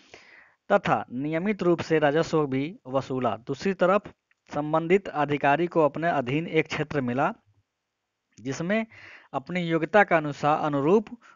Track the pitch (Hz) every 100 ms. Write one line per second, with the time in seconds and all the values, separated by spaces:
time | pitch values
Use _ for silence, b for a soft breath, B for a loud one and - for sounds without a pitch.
0 | b b b b b b - 202 - 120
1 | 101 123 147 160 196 202 175 165 - 156
2 | 147 151 160 160 143 131 147 214 127 135
3 | 131 131 120 110 120 139 196 185 180 202
4 | - - _ _ _ 147 151 160 165 196
5 | - 147 143 147 143 147 175 170 147 151
6 | 170 147 123 151 170 160 156 - 151 147
7 | 123 123 165 226 _ _ _ _ _ _
8 | _ _ _ - 120 135 165 220 220 B
9 | B B B 139 135 180 165 165 160 208
10 | 196 165 151 139 147 165 208 143 143 220
11 | 214 - b